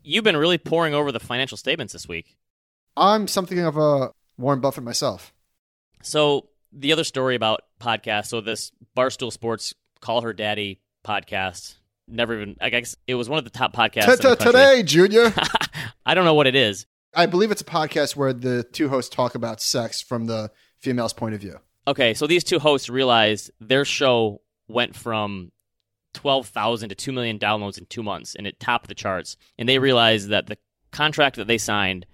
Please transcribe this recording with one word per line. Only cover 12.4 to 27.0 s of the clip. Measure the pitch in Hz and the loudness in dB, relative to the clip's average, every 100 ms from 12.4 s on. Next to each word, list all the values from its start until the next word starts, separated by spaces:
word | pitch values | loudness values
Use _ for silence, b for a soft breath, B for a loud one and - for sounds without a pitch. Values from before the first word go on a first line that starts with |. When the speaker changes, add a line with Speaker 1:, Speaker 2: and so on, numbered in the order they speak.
Speaker 1:
even, | 104 - | -8 -8
I | 110 | -4
guess | 120 117 - - | -4 -6 -10 -6
it | 127 | -4
was | 120 | -2
one | 156 | -4
of | |
the | 123 | -6
top | - 131 | -4 -2
podcasts | - 113 - | 2 0 2
in | 110 254 262 | 4 6 6
the | 233 | 6
country. | 214 | 6
Speaker 2:
Today, | 247 277 262 | 8 8 8
Junior. | 170 151 196 214 233 - - - - | 6 6 6 6 4 4 0 -2 -4
Speaker 1:
<laughs> | - - - - | -8 -14 -8 0
I | |
don't | 170 | 4
know | 175 | 6
what | 151 135 | 6 6
it | |
is. | 131 113 95 - _ _ | 4 2 0 -10 _ _
Speaker 2:
I | 160 175 | 2 2
believe | 180 214 | 4 2
it's | 202 | 0
a | |
podcast | - 170 156 160 139 | -4 -2 -2 0 -2
where | 143 135 | 0 -2
the | 123 127 123 | -2 -2 -2
two | 117 - 147 | -4 -4 -2
hosts | 135 120 | -2 -2
talk | - 123 | -2 -4
about | 123 117 110 | -4 -8 -6
sex | - 135 113 - | -4 -4 -4 -8
from | - 120 113 | -8 -6 -4
the | 113 107 _ _ _ | -6 -8 _ _ _
female's | 135 123 113 | -4 -2 -2
point | - 110 | -4 -8
of | 107 | -8
view. | 98 76 _ _ - | -12 -18 _ _ -4
Speaker 1:
Okay, | 143 120 | -2 -2
so | 110 151 | -2 0
these | 175 | 0
two | - 175 | 0 0
hosts | 147 139 - | 2 0 0
realized | 127 131 117 107 107 - - | -2 2 4 4 0 -6 -12
their | 110 131 | 0 0
show | 139 - 139 120 113 104 _ _ - | 0 0 2 2 0 -4 _ _ -8
went | 113 120 | -4 -4
from | - 120 110 104 98 87 _ _ _ _ _ _ | -6 -6 -4 -4 -8 -14 _ _ _ _ _ _
twelve | - 143 135 117 | -8 -2 0 -2
thousand | 113 107 117 107 | -4 -2 -4 -8
to | |
two | 98 | -12